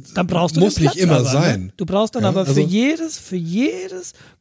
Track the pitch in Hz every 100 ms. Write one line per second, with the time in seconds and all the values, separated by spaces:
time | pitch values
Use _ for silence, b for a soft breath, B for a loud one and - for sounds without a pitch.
0 | 135 - 180 175 170 156 190 - 151 165
1 | 180 147 123 135 170 107 92 - 170 190
2 | 220 247 208 180 185 139 170 190 254 320
3 | 330 - - 185 165 185 277 359 381 370
4 | - - b b